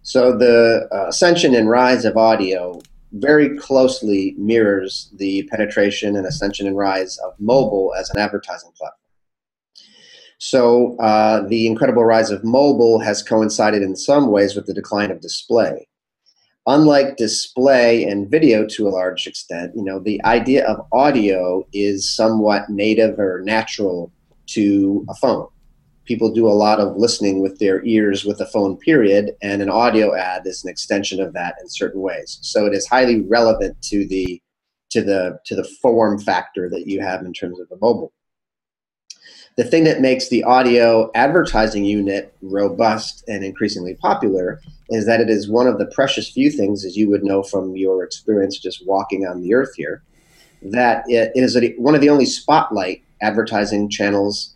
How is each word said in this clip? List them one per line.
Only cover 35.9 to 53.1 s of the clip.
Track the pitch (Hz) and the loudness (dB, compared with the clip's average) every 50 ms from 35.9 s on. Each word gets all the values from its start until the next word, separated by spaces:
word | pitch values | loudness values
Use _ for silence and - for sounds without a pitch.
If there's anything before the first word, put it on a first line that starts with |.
| 113 113 110 104 101 104 | 4 4 2 2 0 -2
factor | - - 95 87 - - _ 98 90 90 | -2 -2 -2 -2 -4 -6 _ -8 -8 -6
that | 92 87 85 | -8 -10 -8
you | 98 98 98 | -6 -6 -6
have | 98 95 92 92 92 | -4 -6 -6 -8 -10
in | 90 85 | -12 -12
terms | - 98 87 90 90 | -10 -12 -12 -12 -14
of | 90 _ | -16 _
the | 90 | -8
mobile. | 92 107 117 - 160 160 - _ _ _ _ _ _ _ _ _ _ _ _ _ _ _ _ _ _ _ _ - _ _ - - - - _ _ | -2 0 0 0 0 -4 -12 _ _ _ _ _ _ _ _ _ _ _ _ _ _ _ _ _ _ _ _ -20 _ _ -20 -20 -20 -20 _ _
The | - 117 | -4 -2
thing | - 170 165 160 | 0 2 2 4
that | 156 135 - | 2 2 2
makes | 131 131 127 127 - - | 2 2 2 0 -2 -2
the | 123 110 - | -2 0 2
audio | 120 127 127 127 123 120 120 117 117 113 113 110 - - | 4 4 4 4 4 4 6 6 6 6 4 2 2 2
advertising | 113 127 143 165 180 160 - - 110 110 110 107 104 101 | 2 2 4 4 2 2 2 0 0 0 0 -2 -2 -2
unit | 101 104 104 98 98 98 101 - - _ _ | -2 -2 -2 -2 -2 -4 -6 -8 -10 _ _
robust | 95 95 95 101 101 98 98 - 117 110 110 110 - - - - - | -12 -6 -4 -2 -2 -2 0 0 0 0 0 -2 -6 -12 -16 -16 -12
and | - 107 98 95 | -10 -8 -8 -8
increasingly | 95 95 - 110 101 101 95 90 90 92 | -10 -6 -4 -4 -4 -4 -6 -10 -10 -10
popular | - - - 202 202 - 104 95 92 90 90 - - - - - - _ - | -4 -2 -2 -2 0 0 -2 -2 -2 -2 -4 -6 -10 -16 -20 -20 -20 _ -6
is | 113 110 101 | -4 -2 0
that | 113 113 113 | 2 2 2
it | 117 110 | 2 2
is | 110 101 101 104 | 0 -2 -2 0
one | 107 120 123 | 0 2 2
of | 127 110 101 | 2 2 0
the | 98 | -6
precious | - - - 135 139 - 113 107 - | -4 -2 -2 0 0 -2 -6 -6 -6
few | - 127 139 147 | -4 0 0 0
things, | 147 139 101 98 104 98 98 | 0 0 -2 -2 -2 -4 -6
as | 92 90 | -8 -2
you | 104 107 104 | 0 0 2
would | 101 95 98 | 2 0 0
know | 101 98 98 | 0 -2 -2
from | 98 - - 95 95 95 92 | -2 -2 -6 -6 -4 -6 -6
your | 95 95 95 95 92 90 | -4 -2 0 0 -2 -4
experience | - - - _ - 107 101 98 95 95 - | -6 -12 -10 _ -2 0 0 0 -2 -4 -8
just | - 92 - - 90 | -10 -12 -12 -10 -4
walking | 92 98 98 98 - 98 95 98 | -2 -2 -2 -2 -4 -6 -6 -6
on | 90 90 90 | -6 -8 -8
the | 90 87 110 | -2 0 0
earth | 127 - - - | 0 0 -2 -8
here, | - 73 76 92 - _ _ _ _ _ _ _ _ _ _ _ _ | -12 -10 -10 -10 -12 _ _ _ _ _ _ _ _ _ _ _ _
that | - 95 104 123 123 120 113 117 - | -12 -4 -2 2 2 2 2 0 0
it | - 120 117 110 110 - | 0 0 2 2 0 2
is | 131 127 117 107 | 0 0 2 2
a, | 123 117 - - | 2 0 0 -2
one | - 120 139 156 | 0 2 2 4
of | 143 | 6
the | 139 147 | 6 4
only | 147 139 127 | 4 4 2
spotlight | - - - - - 147 156 - - 110 104 92 92 95 - _ _ | 0 -2 -6 0 2 2 2 2 0 -4 -4 -4 -4 -8 -10 _ _